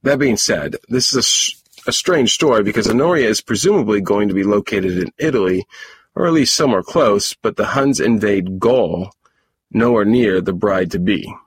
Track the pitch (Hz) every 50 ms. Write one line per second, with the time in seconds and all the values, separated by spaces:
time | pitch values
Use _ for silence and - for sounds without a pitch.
0 | - 131 143 131 143 131 110 104 - - 110 82 71 71 - - _ _ 117 127
1 | 123 - - 127 - - - - - - - - _ _ _ - - - 117 -
2 | - - 180 151 127 107 - - - 147 120 110 101 87 - 117 104 - 113 123
3 | 143 170 180 156 123 107 107 - - - 117 98 - 185 208 190 120 104 104 104
4 | 95 87 101 104 104 104 95 98 98 101 104 101 101 - 110 101 92 92 90 90
5 | 90 - _ _ 151 156 139 113 98 90 92 92 - _ - - - - - _
6 | _ _ _ - - 170 165 160 131 - - - 160 139 107 92 90 - - 170
7 | 143 110 101 101 - - - _ - 110 - - 104 98 104 139 139 139 135 -
8 | - 113 117 107 104 104 101 98 87 92 95 95 104 117 123 127 107 78 85 82
9 | 95 92 _ _ _ _ _ _ _ _ _ _ _ _ - 113 117 120 120 110
10 | 104 101 117 123 120 107 92 92 87 95 92 87 107 104 95 95 92 85 - 90
11 | 90 95 98 82 - - - - _